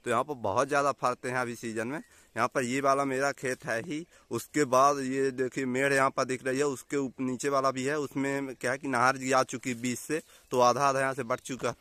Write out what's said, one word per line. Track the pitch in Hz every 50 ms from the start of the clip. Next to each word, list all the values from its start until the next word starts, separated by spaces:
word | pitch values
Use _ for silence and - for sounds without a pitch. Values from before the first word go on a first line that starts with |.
| _
तो | 120
यहाँ | 117 117 131
पर | 151 147 123
बहुत | 107 101 95 120 139
ज़्यादा | 135 143 143 143 143 131
फरते | _ 143 123 123 _ - 127
हैं | 123
अभी | 127 127 120 120
सीजन | 110 - 117 107 113 110
में। | 120 139 165
यहाँ | - _ - - _ _ _ 110 117
पर | 127 _ 147 127
ये | 120 127 139
वाला | 135 139 135 139 139
मेरा | 139 131 131 139 143 135
खेत | - - 127 127 - -
है | 175 113 113
ही। | 110 175 147 151 175 _ _ - _ _
उसके | 113 117 - - - 147 147
बाद | 123 127 127 135 143 143 143
ये | 135 127 131 135 135 139 127
देखिए | 127 131 123 - 143 135
मेड़ | 127 123 127 139 139 139
यहाँ | 135 135 135
पर | - - 131
दिख | 120 131 117 113
रही | 131 131
है, | 135 147
उसके | 147 135 117 - _ 147
उप-, | 143 139 123 - -
नीचे | 131 127 127 113 - 143
वाला | 139 135 135 135
भी | 131 131 127
है, | 135 151 151
उसमें | 143 131 - 143 135 139 139 139 139 131 123
क्या | _ - 123
है | 131
कि | 135 -
नहर | 139 131 120 120 127 135 135
जा | 131 131 131 131 131
चुकी | - - 123 - 131 123
बीच | 113 120 123 120 -
से, | - - 151 165 - _ - - _ _
तो | - 127
आधा | 123 123 117 127
आधा | 143 139 135 135
यहाँ | 135 135 131
से | 139 123
बट | 113 127 120
चुका। | - - 135 113 139 120 113 _